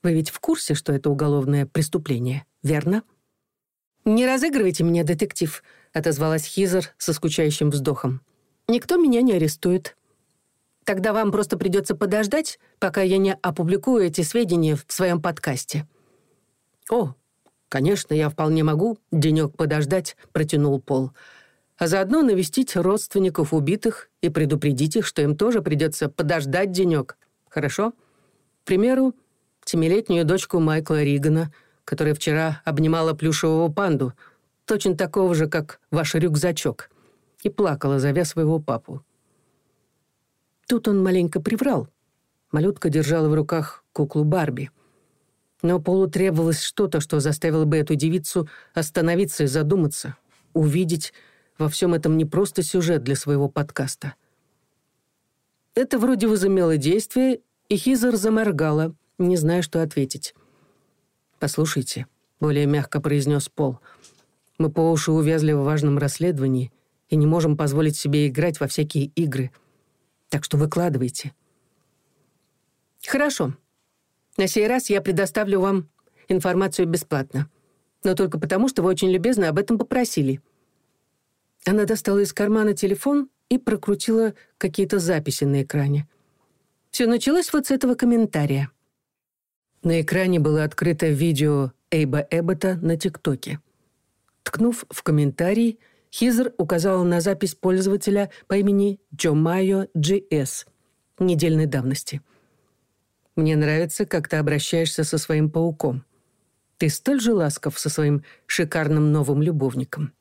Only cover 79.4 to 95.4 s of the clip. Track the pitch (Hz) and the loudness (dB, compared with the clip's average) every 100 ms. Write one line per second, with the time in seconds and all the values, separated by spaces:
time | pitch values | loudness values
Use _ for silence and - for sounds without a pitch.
79.4 | 170 156 202 226 233 254 247 - 135 135 | 2 0 0 -2 0 -2 0 0 -2 -2
80.4 | _ _ _ _ _ _ _ _ _ _ | _ _ _ _ _ _ _ _ _ _
81.4 | _ _ - 208 208 220 - 202 202 - | _ _ 0 2 2 0 2 2 0 0
82.4 | 208 220 214 202 196 196 277 285 269 _ | 0 2 2 0 0 0 0 0 -2 _
83.4 | _ 254 - 208 - 202 - 220 220 208 | _ -2 0 -2 -2 -2 2 2 2 -2
84.4 | _ _ 190 151 190 202 170 165 151 - | _ _ -4 -2 0 0 0 -2 -2 -2
85.4 | 143 139 135 147 139 143 147 _ _ _ | 0 0 -2 -2 0 -2 -4 _ _ _
86.4 | _ _ _ _ _ - 233 240 269 339 | _ _ _ _ _ -2 0 2 2 0
87.4 | - 302 277 269 254 240 240 233 214 156 | 2 -2 0 0 0 2 2 4 2 0
88.4 | 147 139 139 _ _ _ _ _ _ _ | 0 0 -2 _ _ _ _ _ _ _
89.4 | _ _ _ _ 170 165 156 185 185 175 | _ _ _ _ 0 0 0 0 2 2
90.4 | 151 151 151 - 175 160 165 143 165 139 | 2 2 0 -2 -2 0 0 2 0 2
91.4 | 151 143 131 _ _ 160 147 147 - 165 | 2 2 -2 _ _ -2 0 -2 -2 -2
92.4 | 170 170 190 180 165 165 185 - - 131 | -2 0 -2 -2 -2 -2 -4 -4 -4 -4
93.4 | - 147 _ _ _ _ _ _ _ _ | -6 -12 _ _ _ _ _ _ _ _
94.4 | - 151 233 233 - - - 151 143 - | -10 0 0 0 -10 -8 0 2 2 0